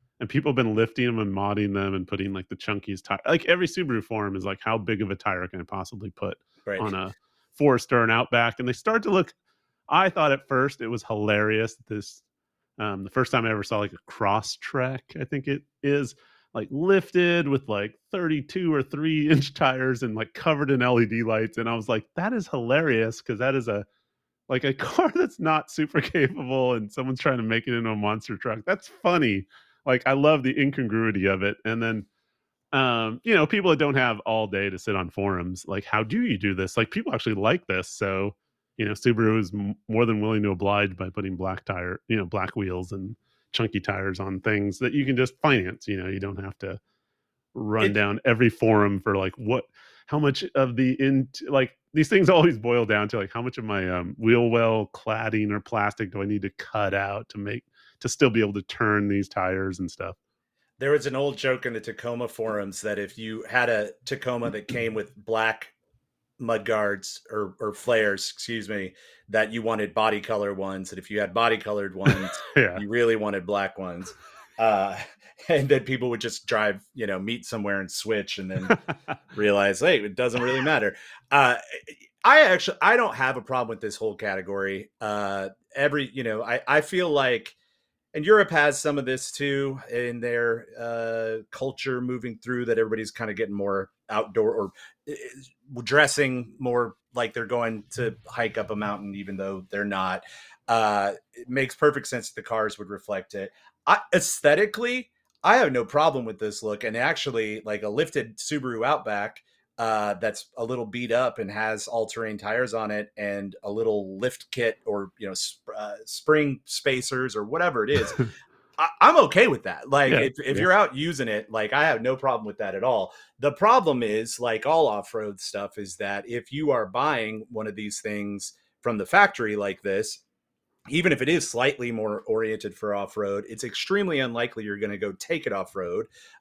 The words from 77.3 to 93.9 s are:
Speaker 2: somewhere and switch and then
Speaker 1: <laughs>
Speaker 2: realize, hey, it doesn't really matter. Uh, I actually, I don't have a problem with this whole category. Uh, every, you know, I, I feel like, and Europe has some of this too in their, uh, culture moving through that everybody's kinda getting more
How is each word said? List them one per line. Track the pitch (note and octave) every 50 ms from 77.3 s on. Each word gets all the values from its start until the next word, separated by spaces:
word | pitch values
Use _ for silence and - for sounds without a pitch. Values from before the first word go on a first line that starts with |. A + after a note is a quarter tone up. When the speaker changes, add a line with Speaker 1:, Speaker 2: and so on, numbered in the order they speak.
| A#2+ A#2+ -
Speaker 2:
somewhere | - A#2+ A2 G2+ G2+ G2 G2
and | F#2+ F2+
switch | - - - A2 A2 G#2 G2 - - G2
and | F#2+ F#2
then | F#2+ F#2 F#2+ - A#2 - - - - - -
Speaker 1:
<laughs> | - G2+ - _ - -
Speaker 2:
realize, | G#2 G#2 G#2 G2+ G2+ G2 G2+ F#2+ -
hey, | C#3 F3+ D#3+ A2
it | G#2 G#2 F#2
doesn't | B2+ B2 A#2+ A#2 B2
really | A#2+ B2+ C3 C3
matter. | C3 D#3 D3+ A#2+ G#2+ G2 - - - - - - _ -
Uh, | C#3 C#3 C3+ B2 A#2+ - - - - - - - - _ _ _ _ _ -
I | A#3 C#4+ D#4
actually, | D4 F#3+ F#3 F3+ - F#3 - -
I | D#3+ G3+ A#3
don't | B3 A#3 E3+ A2
have | B2 C3 C3 B2+
a | B2
problem | G#2 - C3 B2+ A#2+ A2
with | A2 G#2+
this | A2+ G#2 -
whole | - A2 G#2+ G2+
category. | - G#2+ G2+ F#2+ F#2+ F2+ G2 G2 G2 G2 G2 G2 G2 G#2 _ _ -
Uh, | A2 G#2+ G#2 G#2 G2+ G2 G2 G2 F#2+ F#2+ - _ _ _ -
every, | C3+ C#3+ D3 C#3+ D3 C3+ -
you | A2+ C3+ A#2+
know, | A2+ G#2+ A2+
I, | A2 A2+ A#2+ - - C3
I | C#3+ D3+
feel | D3+ - F#3 F3+ F3+ E3
like, | D3 C#3 C3 B2+ A#2+ G#2+ - - - _ _ _ _ _ _ _ _ _ _ _
and | - D#3 D3+
Europe | G3 G#3+ G#3 F#3+ -
has | E3+ D3+ D3 D3 C3+ -
some | - D3+ C#3+ C#3+
of | B2+
this | B2+ C3 B2+ - -
too | - - C#3+ C#3+ C#3 C#3 C#3 C#3 C3+ C3 - -
in | A#2+ A#2+ B2 A#2+ A#2+ A#2
their, | A#2 A#2+ A#2+ A#2+ A#2+ A#2 A2+ A#2 - - - A#2+
uh, | A#2 A#2 A#2 A#2 A2+ A2+ A2+ A2+ A2+ A2+ A2+ A2+ G#2+ -
culture | - - C3 C3+ - - - C3+ B2+ B2+
moving | B2+ B2 B2+ A#2+ A#2+ A#2+ A2 -
through | - B2 B2 B2 A#2+
that | A#2 A2+
everybody's | A2+ A2+ G#2+ A2 A2 G#2+ G2+
kinda | - - A2+ G#2+
getting | G2+ G2+ A2 G2 G2+
more | G2+ G2 G2+ G2 G2 F#2+ -